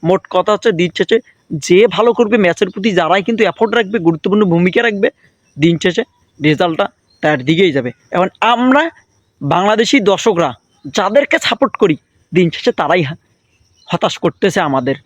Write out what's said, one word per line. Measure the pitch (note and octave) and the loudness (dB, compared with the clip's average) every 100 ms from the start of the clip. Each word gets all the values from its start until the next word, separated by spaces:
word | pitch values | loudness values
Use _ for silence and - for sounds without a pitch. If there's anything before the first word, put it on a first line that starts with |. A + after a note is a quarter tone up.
মোট | D#3+ F#3 - | 0 0 0
কথা | F#3 F3+ | -4 0
হচ্ছে, | G#3 A#3+ | 0 0
দিন | E3+ F3 - | 0 -2 -2
শেষে | F#3+ A3+ - _ _ E3 - | 0 0 -2 _ _ -10 2
যে | F3+ A3 | 4 4
ভালো | F3+ A3+ | 2 0
করবে, | A#3 A#3 A3+ | 2 0 2
ম্যাচের | F#3 E3+ G3 | 0 0 -4
প্রতি | - G3+ F3+ | -2 -2 0
যারাই | D#3+ F#3 | 0 0
কিন্তু | F#3+ A3+ | 0 0
এফোর্ট | G#3 - A3 A#3+ | -2 0 -2 0
রাখবে, | G3+ A3 | -2 0
গুরুত্বপূর্ণ | E3 D#3+ - G#3 G#3 | 0 0 0 0 2
ভূমিকা | E3+ F3+ F3+ | 2 2 2
রাখবে, | A#3 G3+ G#3+ _ _ _ _ - | -2 0 -2 _ _ _ _ -2
দিন | D#3 E3+ | 0 2
শেষে | F#3 E3+ - _ _ _ | 0 -2 -6 _ _ _
রেজাল্টটা | D3 D3 F3 D#3+ G3+ _ _ _ | -2 0 0 -2 -8 _ _ _
তার | D3+ D3+ B2+ | -2 -2 0
দিকেই | D#3+ F#3+ | 0 2
যাবে। | C#3 B2 - _ | 0 -6 -10 _
এখন | - F#3 _ G#3+ | -2 -2 _ 0
আমরা | A#3+ B3 C4+ E4 - _ _ _ _ | 2 2 2 0 -6 _ _ _ _
বাংলাদেশি | C#3 D#3+ G3 G#3+ A3+ C#4 G3 | -2 0 0 0 2 2 2
দর্শকরা | F#3+ - F3+ D#3+ A#2+ _ _ D3 E3+ | 0 0 0 -2 -4 _ _ -8 -4
যাদেরকে | G3 A3+ C#4+ E4 | 0 0 0 -2
সাপোর্ট | - - C4 - | -2 -2 -4 0
করি, | G3+ D#3 _ _ _ | -2 -2 _ _ _
দিন | E3 F3 | 0 0
শেষে | - - | 0 -4
তারাই | A3+ D3+ F3+ | -2 0 0
হা-, | C#3+ D#3 _ _ _ _ _ _ _ | -2 -8 _ _ _ _ _ _ _
হতাশ | E3+ F#3+ - | -4 -4 -2
করতেছে | F3 - G3+ F#3 | -4 -2 -2 -2
আমাদের। | E3 C3+ B2+ C3+ | -2 0 -2 -4